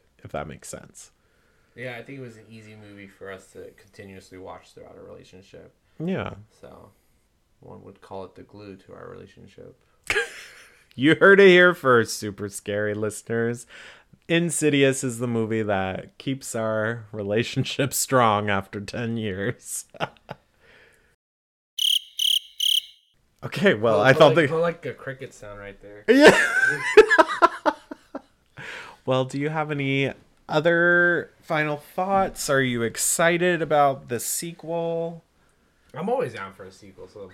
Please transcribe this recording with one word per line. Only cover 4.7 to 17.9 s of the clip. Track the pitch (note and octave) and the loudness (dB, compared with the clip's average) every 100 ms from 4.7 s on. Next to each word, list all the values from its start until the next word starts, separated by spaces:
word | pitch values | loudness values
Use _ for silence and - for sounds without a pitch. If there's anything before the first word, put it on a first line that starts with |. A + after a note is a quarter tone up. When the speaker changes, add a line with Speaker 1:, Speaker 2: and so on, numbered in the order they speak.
Speaker 2:
throughout | - - - | -20 -20 -20
a | |
relationship. | G2 - - F#2 F#2+ E2+ F2 _ _ - | -20 -20 -20 -20 -20 -20 -20 _ _ -10
Speaker 1:
Yeah. | E3 E3+ F#2+ G2 G#2+ _ | -6 -6 -8 -12 -20 _
Speaker 2:
So, | - - G2+ _ _ _ _ _ _ _ | -20 -20 -20 _ _ _ _ _ _ _
one | - G2 G2 | -20 -20 -20
would | G2 | -20
call | - F#2+ F#2 | -16 -14 -14
it | - | -18
the | |
glue | F2 G2+ G2+ F#2+ | -20 -20 -18 -18
to | - | -20
our | - - | -20 -18
relationship. | F#2+ G2 - F#2+ - - - _ _ - | -18 -20 -20 -20 -20 -20 -20 _ _ -4
<laughs> | - - - - - - _ _ - | -4 -4 -12 -20 -20 -20 _ _ -2
Speaker 1:
You | C#3 D#3 | 0 6
heard | F#3+ G3 | 8 8
it | G3 | 8
here | F3+ F3+ | 8 6
first, | E3+ C3 A#2+ G#2+ - | 4 4 4 2 -4
super | G#2+ G2 G2+ | -10 -8 -10
scary | - - G2+ G#2+ | -10 -6 -4 -2
listeners. | G#2 G#2+ - - A#2 A#2 A#2+ - - - - _ _ - | -2 -6 -8 -6 -4 -4 -6 -12 -20 -20 -20 _ _ -2
Insidious | E3 E3+ - D3+ C#3 C3+ C3+ | 0 0 0 2 4 2 2
is | C3 A#2 | -4 -6
the | B2 | -4
movie | A#2 A2 A2 | -2 -2 -2
that | G#2 G2 F#2+ F#2+ - - | -2 -2 -2 -6 -12 -12
keeps | C#3 C3+ - A#2 | -8 -8 -8 -6
our | A2 A2 G#2+ A#2 G#2+ | -4 -2 -4 -6 -10
relationship | G#2+ G2+ G#2+ A#2 C3+ C3 - C#3 | -10 -2 -2 -2 -4 -4 -4 -4